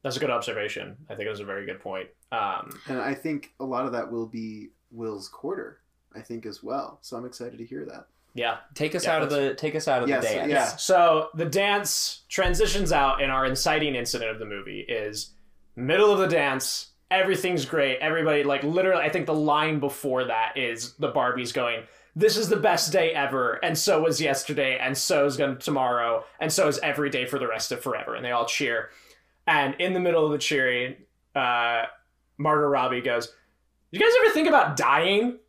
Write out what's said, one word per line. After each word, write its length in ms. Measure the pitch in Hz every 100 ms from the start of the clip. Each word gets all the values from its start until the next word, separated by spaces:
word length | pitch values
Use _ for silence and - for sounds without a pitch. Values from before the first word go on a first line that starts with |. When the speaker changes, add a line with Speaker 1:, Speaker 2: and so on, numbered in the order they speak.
Speaker 1:
That's 140 | 139 127
a 20 |
good 100 | 143
observation. 680 | 117 - 107 104 104 98 101 -
I 60 | 104
think 100 | 107
it 60 |
was 80 | 104
a 60 | 101
very 200 | 98 98
good 140 | 95
point. 300 | 101 95 92 _ _
Um, 480 | 113 101 92 - - -
Speaker 2:
And 140 | 127
I 140 | 120 135
think 380 | 160 147 - _
a 60 | 135
lot 200 | 123 131
of 40 |
that 180 | 120 113
will 160 | 117 113
be 420 | 113 110 107 - _ _
Will's 360 | 113 113 101 95
quarter, 520 | - 143 - - - _ _ _ -
I 60 |
think, 240 | - 117 110
as 160 | 95
well. 380 | - 127 - -
So 160 | - 117
I'm 80 | 123
excited 320 | - 120 117
to 80 | 117
hear 200 | 139 143
that. 200 | 117 - _ _ 120
Speaker 1:
Yeah. 220 | 117 - - -
Speaker 3:
Take 180 | 151
us 120 | 170 -
Speaker 1:
Yeah, 100 | 160
Speaker 3:
out 80 |
of 60 | 147
Speaker 1:
that's 100 | 143
Speaker 3:
the, 140 | 139 135
take 200 | 156 156
us 120 | 151
out 160 | 131
of 60 | 123
Speaker 2:
Yes, 180 | 135 113
Speaker 3:
the 80 | 98
dance. 140 | 147
Speaker 2:
yeah. 160 | 139 - -
Speaker 1:
So 540 | - 185 170 156 156
the 120 | 156 165
dance 760 | 165 202 202 180 - - - _
transitions 600 | - 180 180 220 202 170
out, 300 | 156 135 139
and 80 | 135
our 140 | 131 131
inciting 500 | 131 165 156 151 127
incident 340 | 120 120 113
of 80 | 110
the 60 | 107
movie 360 | 101 101 101
is 500 | 101 113 107 107 - - - _ _ -
middle 360 | 131 180 214
of 80 | 196
the 80 | 190
dance. 640 | 165 143 131 - - - _ _
Everything's 560 | 185 190 185 185 175 131
great. 320 | 160 139 131
Everybody, 440 | 156 165 156 147
like, 200 | 143 139
literally, 380 | 143 175 190 175
I 80 | 147
think 160 | 180 139
the 80 |
line 460 | 156 151 151 156 151
before 460 | 139 - 143 127 123
that 320 | 113 110 139
is 380 | 120 117 117 -
the 140 | 123
Barbies 400 | 143 123 123 117
going, 300 | 135 120 113 - - _ 160
"This 200 | 214 208
is 140 | 196
the 80 | 208
best 340 | 214 170 156
day 200 | 185 165
ever, 400 | 156 139 131 123 113
and 140 | 170 156
so 240 | - 160
was 180 | 160 151
yesterday, 580 | 151 135 - 151 131 127
and 180 | 127 135
so 280 | - 156 143
is 120 | 131
gonna 180 | 139 127
tomorrow, 720 | - 139 127 120 117 113 - -
and 100 | 156
so 160 | 170 156
is 100 | 143
every 300 | 156 143 143
day 160 | 135 123
for 140 | 139
the 80 | 123
rest 240 | 113 -
of 100 | 123
forever." 340 | 135 113 - 117
And 100 | 123
they 60 |
all 140 | 120 120
cheer. 440 | - 135 117 - - - _ _ _ -
And 280 | 151 139 -
in 140 | 180
the 60 | 185
middle 240 | 180 165 156
of 60 |
the 60 | 151
cheering, 560 | - 147 131 123 127 - _ _ _ 139
uh, 480 | 123 120 120 117 113 - _ _ _ -
Margot 300 | 151 151 143
Robbie 320 | 139 127 123
goes, 320 | 123 120 117 _ _ _ _ _ _
"You 80 | -
guys 120 | 453 494
ever 100 | 427
think 160 | 311 320
about 260 | 285 160 131
dying?" 640 | 123 147 175 202 247 247